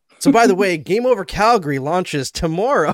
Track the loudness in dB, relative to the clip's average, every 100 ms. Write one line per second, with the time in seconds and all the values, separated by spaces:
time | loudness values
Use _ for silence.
0 | _ _ 2 4 4 4 0 -2 -2 -2
1 | 0 0 -2 0 2 2 0 -4 -2 -4
2 | -2 -6 -6 -6 -4 -2 0 0 0